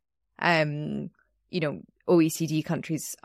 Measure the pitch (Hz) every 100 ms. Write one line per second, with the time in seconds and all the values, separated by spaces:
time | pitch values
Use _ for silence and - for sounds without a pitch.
0 | _ _ _ - 175 165 151 147 151 143
1 | 143 - _ _ _ 175 151 92 - _
2 | - 175 160 - 160 156 147 160 - 156
3 | - -